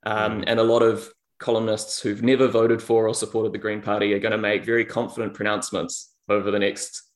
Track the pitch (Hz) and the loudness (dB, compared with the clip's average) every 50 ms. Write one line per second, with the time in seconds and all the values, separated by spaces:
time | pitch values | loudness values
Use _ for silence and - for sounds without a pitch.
0 | _ 107 107 107 107 107 110 107 - - 117 117 110 113 117 117 117 113 110 101 | _ -4 -2 0 -2 -2 -2 -4 -2 0 2 2 4 4 4 6 4 4 2 0
1 | - - _ _ _ _ _ _ - - 117 113 113 110 107 107 - - - - | -6 -14 _ _ _ _ _ _ -4 -2 -2 0 0 -2 -4 -4 -6 -10 -10 -6
2 | - 117 104 104 113 123 131 123 131 123 107 113 113 117 120 113 - - 117 113 | -4 -6 -4 0 2 2 4 4 4 4 4 4 4 4 2 0 2 2 2 2
3 | 110 110 - - 110 104 - 113 110 110 107 104 104 107 107 107 101 107 104 104 | 4 2 0 -2 -6 -4 -2 -2 -2 -2 -4 -4 -4 -4 -6 -4 -2 -2 0 0
4 | 104 101 104 101 104 113 110 107 107 104 104 98 - 113 117 120 113 117 - 117 | 2 2 2 2 0 0 0 0 0 0 0 0 0 0 0 0 0 0 -2 -4
5 | 120 113 - - 113 113 - - 104 104 104 98 - - - 92 80 87 - - | -4 -4 -6 -6 -8 -8 -6 -4 -2 -2 0 -2 -4 -4 -4 -4 -4 -4 -8 -12
6 | - _ _ _ _ - 104 104 95 104 101 104 101 101 - - - - - - | -14 _ _ _ _ 0 0 0 2 0 0 2 0 0 -2 -4 -10 -12 -14 -18
7 | _ _ _ | _ _ _